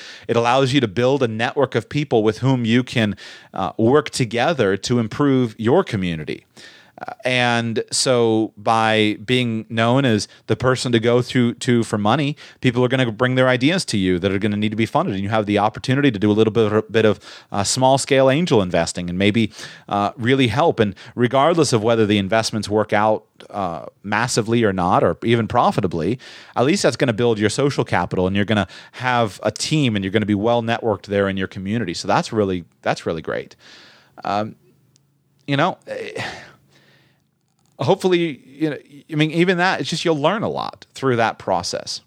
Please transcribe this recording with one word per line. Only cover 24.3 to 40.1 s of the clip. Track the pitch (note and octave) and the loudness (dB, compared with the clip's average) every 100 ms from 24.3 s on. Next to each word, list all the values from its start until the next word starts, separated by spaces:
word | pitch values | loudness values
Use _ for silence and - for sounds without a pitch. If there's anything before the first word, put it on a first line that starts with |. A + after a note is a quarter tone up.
| - G#2+ A#2+ | -2 0 2
or | G#2+ | 2
not, | F#2 F2+ B2 | 2 2 2
or | A2 E2 A2+ | 2 0 0
even | A#2 G#2+ | 0 0
profitably, | A#2+ F3 D#3+ F#2+ E2 D#2+ C3 - - - - | 2 2 0 -2 -2 -4 -4 -10 -20 -8 -2
at | |
least | B2+ G3+ | 0 2
that's | E3 A#2+ | 0 0
gonna | C3+ | 0
build | G#2 A#2+ G#2+ | 0 0 2
your | G#2 | 0
social | - C#3+ C3+ | 0 -2 -2
capital, | A#2+ G2 F2 F2+ F#2 | 0 0 0 0 0
and | G2 | 0
you're | G2 | 0
gonna | G#2+ F#2 - - | 0 -2 -8 -20
have | - B2+ B2 A2+ - | -6 -2 0 0 -2
a | G#2+ | -4
team, | - - D#3 C3 G#2 | -4 -2 0 0 0
and | F#2+ | -2
you're | |
gonna | G#2+ G#2 | -2 0
be | |
well | G2+ A2 A#2+ | 0 0 0
networked | A2+ A#2 A#2 G2 - | 0 -2 -2 -4 -2
there | G2+ G2 | 0 0
in | F#2+ | -2
your | F#2+ | -6
community. | G2+ F#2+ A#2 F2 | -8 -6 -4 -4
So | E2+ F#2+ | -6 -2
that's | A#2+ - | -2 0
really, | A2 G2 F#2 E2 _ | 0 0 -2 -8 _
that's | A2 B2 G#2 | -4 -4 -4
really | E2 | -6
great. | D#2+ A#1 - - - - - - _ - | -6 -6 -8 -16 -20 -20 -20 -20 _ -10
Um, | - G2+ A2 - _ _ _ _ _ _ _ _ - | -4 -4 -4 -10 _ _ _ _ _ _ _ _ -4
you | C#3 | 0
know, | F3 - - | 0 -2 -10
eh, | - - - - - - - _ _ _ _ _ _ _ _ _ _ _ - | -12 -10 -10 -10 -12 -18 -20 _ _ _ _ _ _ _ _ _ _ _ -4
hopefully, | D3 G3 F#3+ F3+ E3+ B2+ - | 0 2 2 0 -2 -6 -14
you | - D#3 | -6 -6
know, | B2+ - C#3+ - | -6 -14 -20 -6
I | D#3 | -2
mean, | D#3 | 0
even | E3 F3+ F3 | 2 2 2
that, | F#3 C#3 | 0 -2
it's | C3+ | -4
just | E3 | -2
you'll | E3+ | -2